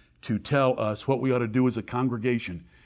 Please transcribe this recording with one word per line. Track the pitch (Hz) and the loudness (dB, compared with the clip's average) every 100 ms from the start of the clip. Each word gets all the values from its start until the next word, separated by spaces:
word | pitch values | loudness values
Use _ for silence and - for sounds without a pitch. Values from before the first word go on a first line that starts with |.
| _ _ | _ _
to | - 107 | -4 -4
tell | - 143 131 120 | 0 2 2 2
us | 107 104 - | 0 -2 -2
what | 127 | 0
we | 131 | 2
ought | 123 | 0
to | 117 | 2
do | 120 127 | 2 2
as | 110 | 2
a | |
congregation. | - 123 127 120 123 120 - 87 - - | -4 -2 -2 0 0 0 -2 -10 -12 -20